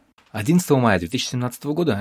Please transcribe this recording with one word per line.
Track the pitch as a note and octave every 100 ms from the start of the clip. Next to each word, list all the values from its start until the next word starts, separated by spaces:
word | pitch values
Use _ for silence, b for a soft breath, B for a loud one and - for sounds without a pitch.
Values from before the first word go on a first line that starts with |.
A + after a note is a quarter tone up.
| _ _ _
Одиннадцатого | A2 G#2+ F3 - C#3
мая | A#2+ F#2+
две | -
тысячи | C3 -
семнадцатого | B2+ B2 - C#3
года | D3+ E3+ G2+